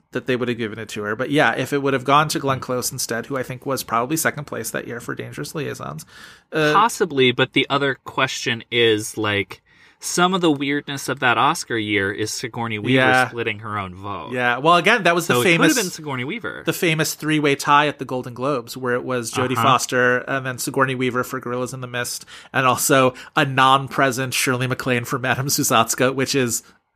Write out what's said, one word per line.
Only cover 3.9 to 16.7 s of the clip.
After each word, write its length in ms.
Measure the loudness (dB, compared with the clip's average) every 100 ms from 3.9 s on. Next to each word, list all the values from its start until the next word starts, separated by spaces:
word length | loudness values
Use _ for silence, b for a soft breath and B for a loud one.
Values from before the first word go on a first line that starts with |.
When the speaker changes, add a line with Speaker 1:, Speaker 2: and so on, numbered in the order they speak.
| -2 0 0
Speaker 1:
second 280 | 0 -2 -10
place 260 | -8 -6
that 160 | -6 -8
year 120 | -10
for 140 | -10 -10
Dangerous 380 | -10 -10 -8 -6
Liaisons. 500 | -8 -8 -10 -10 -16 B B B B
Uh, 220 | 0 4
Speaker 2:
Possibly, 580 | 4 4 2 0 4 4
but 220 | 4 2
the 140 | 0 0
other 260 | 0 0 -2 -6
question 580 | -2 -2 -2 -4 -4 -2
is, 460 | 4 4 4 0 -4
like, 440 | 0 0 -4 -10 b b b b
some 340 | -4 0 2
of 80 | 4
the 100 | 2
weirdness 580 | 2 0 -4 -4 -8 -6
of 100 | 0
that 180 | 2 4
Oscar 400 | 2 0 -4 -4
year 340 | 0 0 0
is 200 | -2 -6
Sigourney 480 | -6 -8 -6 -6 -4
Weaver 140 | 2 4
Speaker 1:
Yeah. 320 | 4 4 2
Speaker 2:
splitting 300 | -2 -4 -4
her 180 | -6 -6
own 160 | -6 -8
vote. 360 | -8 -8 -6
Speaker 1:
Yeah, 240 | -2 0 2
well, 160 | 4 4
again, 260 | 4 2
that 120 | 2 0
was 120 | 2
the 60 | 2
Speaker 2:
So 80 |
Speaker 1:
famous 120 | 4 4
Speaker 2:
it 20 | 4
could 40 | 2
have 80 | -2
been 60 |
Sigourney 320 | -6 -8 -6
Weaver. 400 | -6 -6 -8 -6
Speaker 1:
the 80 | -4